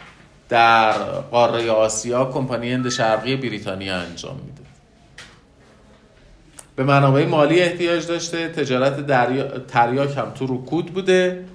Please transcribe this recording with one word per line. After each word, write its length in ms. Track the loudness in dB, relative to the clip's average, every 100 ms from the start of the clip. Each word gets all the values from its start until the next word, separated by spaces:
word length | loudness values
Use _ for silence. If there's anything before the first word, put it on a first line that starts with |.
| -20 -20 -20 _ 0
در 440 | 4 6 6 4 2 -2
قاره 640 | -6 -2 2 2 2 0
آسیا 540 | 2 2 0 -2 -2
کمپانی 480 | 0 -2 -4 -4 -4
هند 160 | -2 -2
شرقی 480 | 0 0 0 0 -4
بریتانیا 600 | -4 -6 -8 -8 -6 -6
انجام 400 | -6 -10 -12 -12
می‌ده. 260 | -14 -18 -20 -20 _ _ _ -20 -20 -20 _ _ _ _ _ _ _ _ -20 -20 _ -20 -12 -4
به 80 |
منابع 420 | 2 4 4 4 2
مالی 340 | 2 4 4
احتیاج 460 | 2 0 0 -2 -2
داشته، 420 | -6 -6 -6 -6
تجارت 580 | -4 -2 0 0 0 0
دریا... 520 | 2 2 0 -4 -8
تریاک 580 | -4 0 2 2 -2 -4
هم 120 | -8
تو 160 | -6 -6
رکود 400 | -6 -4 -4 -4
بوده. 580 | -4 2 2 2 -2 -10